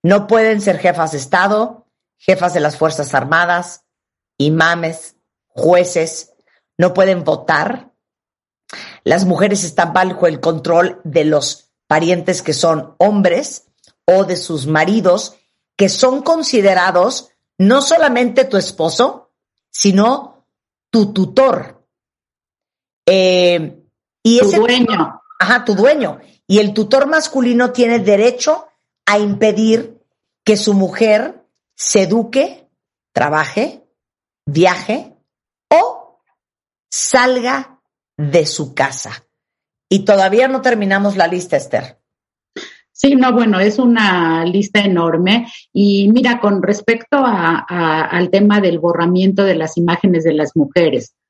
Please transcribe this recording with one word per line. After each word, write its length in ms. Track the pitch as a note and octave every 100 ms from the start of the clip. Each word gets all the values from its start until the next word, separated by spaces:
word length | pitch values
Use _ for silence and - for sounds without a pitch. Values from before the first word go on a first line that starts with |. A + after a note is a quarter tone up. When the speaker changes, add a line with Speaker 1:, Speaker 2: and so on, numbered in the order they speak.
Speaker 1:
No 240 | E3+ G3+ G3+
pueden 340 | A3 A3 G#3
ser 160 | G3+ E3+
jefas 360 | F3+ E3 D#3+
de 40 | D3
Estado, 680 | C3 F3+ G3 G#3+ A#3+ - _ _ _ _
jefas 360 | - F#3 F3
de 60 | E3+
las 180 | D3 D3
Fuerzas 360 | D#3+ D3+ C#3+
Armadas, 720 | C#3 C3+ E3 F3 F3 F3 - _ _ _ _ _ _
imames, 760 | C#3+ D#3+ E3 E3+ E3 D#3+ - _ _ _ _
jueces. 880 | - D#3+ F3+ F3 E3+ D#3+ - - _ _ _ _ -
No 160 | F3
pueden 300 | F3+ F#3+ F3+
votar. 680 | D3+ - - D3+ G3 B3+ - _ _ _ _ _ _ _ _ - - -
Las 220 | - E3+ F#3
mujeres 380 | E3+ G3+ G3
están 280 | E3 - E3+
bajo 360 | F#3 F#3 F3+ E3+
el 120 | D3+
control 600 | E3 E3 - E3+ F#3 -
de 220 | D#3 D3+ D3+
los 460 | D3+ - - _ _ _
parientes 540 | D3+ E3 F3 F3 F3+
que 120 | -
son 420 | D3+ E3 D#3 - _
hombres 680 | G3 G#3 F#3 F3 D4+ - _ _ _ _ -
o 180 | F#3
de 140 | F#3 F3+
sus 280 | - D#3 C3
maridos, 720 | D#3 E3+ A3 F3+ F#3+ - _ _ _ _ -
que 100 | G3
son 360 | - B3+ C4+
considerados 1040 | C#4 E4 - A#3+ G3 F#3 F3+ F3+ G3+ - - _ _ -
no 220 | F#3+ C4+
solamente 640 | C#4 E4 D4+ A#3+ B3 - C4
tu 120 | G3
esposo, 720 | - - D#3+ D#3 B3+ - _ _ _ _ _
sino 800 | - G3+ F#3+ A3 C4+ - _ _ _ _ _ _
tu 240 | A3+ G3+
tutor. 720 | G3 F#3 B3 C4 - - - _ _ _ _ _ _ _ _ _ _ _ _ -
Eh, 800 | F#3+ F#3 F#3 F3 E3+ D#3+ - _ _ _ _
y 160 | A3+ A#3
Speaker 2:
Tu 60 | G3+
Speaker 1:
ese 100 | G#3+
Speaker 2:
dueño. 640 | A#3 B3 A#3+ - D#3 - _ -
Speaker 1:
Ajá, 260 | F#3 B3 A#3+
tu 100 | F#3+
dueño. 440 | A#3+ D4+ G3 - _ _ -
Y 120 | G3+
el 140 | G#3
tutor 340 | G3+ G3+ C4+ C#4+
masculino 640 | D#4+ D#4 C4+ B3 A#3+ B3
tiene 280 | B3 A#3 A#3
derecho 680 | G3 G3+ A#3 B3 D4+ E4 - _ _ _ -
a 140 | G#3
impedir 840 | G#3 G3 G#3+ F#3+ A3 A3+ - - _ _ _ _
que 140 | - G#3
su 160 | G#3+
mujer 720 | G3+ F#3+ - A3+ G#3+ C4+ - _ _ _ _
se 280 | - G#3
eduque, 640 | F3+ A3+ A3 C4+ D#4+ - _ _ _ _ _
trabaje, 720 | - C#3+ D#3 D3+ G#3+ C4+ - _ _ _ _ _ _ -
viaje 680 | D3 F3 F3+ - B3 - _ _ _ _ _ _
o 500 | D#4+ A4 - - _ _ _ _ _ _ _ _
salga 880 | - - B3+ B3 B3+ A#3+ C4+ C4 _ _ _ _ -
de 300 | D3 E3 D3+
su 260 | - C3+
casa. 540 | C3 C3+ C3 - - _ _ _ _ _ _ _
Y 120 | G3
todavía 480 | G3 G3 F#3+ G#3+ C4
no 140 | C4
terminamos 540 | B3+ A3+ G3 G3 G3+ F#3+
la 120 | E3+
lista, 300 | F3+ F3+ C#3+
Esther. 420 | - G#2+ - _ _ _ _ _ _ - - - _
Speaker 2:
Sí, 240 | - C#4 C4+
no, 160 | B3+
bueno, 300 | B3 A3+ F#3+
es 180 | G3+ G#3
una 640 | B3 A#3 G3+ F3+ E3 E3
lista 380 | E3 F#3+ G3 G#3
enorme. 640 | G3+ F3+ E3 E3 F3+ A#3 A#3+ - _
Y 380 | - G3+ G3 G3+
mira, 320 | A#3 B3+ A#3+
con 200 | G#3 G3
respecto 560 | F#3+ G3+ - A#3 - C#4+
a, 480 | B3+ G3 E3 E3+ -
a, 360 | F3 E3 D#3
al 280 | D#3+ F3 F3+
tema 300 | F#3+ G#3 G#3
del 180 | F#3+ E3
borramiento 680 | E3+ E3+ E3+ F3+ F#3+ F#3+ G3
de 100 | E3
las 220 | D#3+ -
imágenes 480 | E3+ F3+ G3 E3+ D#3+
de 80 |
las 200 | D3+ D3 D#3+
mujeres 580 | C#3 F3+ D#3+ C3 - _